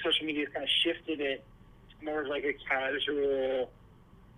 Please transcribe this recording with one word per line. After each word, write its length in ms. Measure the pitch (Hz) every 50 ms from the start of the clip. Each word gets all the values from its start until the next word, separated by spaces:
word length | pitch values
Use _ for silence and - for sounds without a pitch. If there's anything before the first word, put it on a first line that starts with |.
| -
social 220 | 170 156 - 156
media 200 | 156 147 147 147
has 60 | 139 -
kinda 160 | 156 139 131
shifted 520 | - - - 170 165 - - - 156 156
it 240 | 147 139 135 - - - - - - - - - - - - - 151
more 200 | 151 151 151 147
of, 60 | 135
like, 160 | 147 143 135
a 80 | 147 135
casual, 1160 | - - - 135 135 135 135 143 139 - 147 147 143 139 139 135 135 131 131 131 131 123 - - - - - - - - - - - - - -